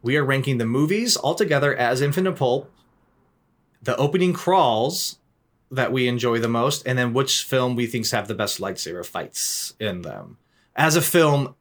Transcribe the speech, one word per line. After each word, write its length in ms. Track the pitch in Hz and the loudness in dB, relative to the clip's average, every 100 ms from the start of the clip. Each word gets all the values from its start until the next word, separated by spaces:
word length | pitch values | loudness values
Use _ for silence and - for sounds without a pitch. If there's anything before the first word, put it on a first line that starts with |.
We 140 | 120 143 | 0 0
are 80 | |
ranking 340 | 135 135 131 127 | 2 0 0 0
the 80 | 113 | 0
movies 520 | 123 151 202 240 - | 0 2 0 0 0
altogether 580 | - 170 202 143 143 - | 0 0 2 2 2 2
as 240 | 120 127 | 0 2
Infinite 360 | 143 143 185 160 | 0 0 -2 0
Pulp, 340 | 131 131 - _ _ _ _ _ _ _ _ _ _ _ | 0 0 -4 _ _ _ _ _ _ _ _ _ _ _
the 120 | - 123 | -6 0
opening 340 | 143 180 180 | 0 2 0
crawls 880 | 175 - 190 143 110 127 185 - - _ _ _ _ _ | 0 2 4 4 4 0 -2 -6 -8 _ _ _ _ _
that 220 | 131 120 | -2 0
we 160 | 131 123 | 2 0
enjoy 320 | 120 120 117 | 0 0 0
the 80 | 117 | 0
most, 360 | 117 123 147 - | 0 0 -2 -2
and 100 | 127 | 0
then 140 | 123 | 0
which 320 | 117 139 - | 0 0 -2
film 320 | - 131 127 123 | 0 0 0 -2
we 100 | 117 | -2
think 240 | 120 110 | -2 -2
have 180 | 117 101 | -2 -4
the 40 | |
best 280 | 104 104 - | -4 -4 -4
lightsaber 440 | 95 92 - 87 87 | -6 -8 -8 -10 -8
fights 680 | 90 82 - - - - - | -10 -10 -6 -6 -6 -8 -8
in 260 | 107 90 | -6 -6
them 340 | 85 50 - - _ _ _ | -10 -12 -16 -20 _ _ _
as 220 | - 156 160 | 0 4 4
a 60 | |
film 520 | 151 175 156 143 135 - | 4 4 6 4 0 -6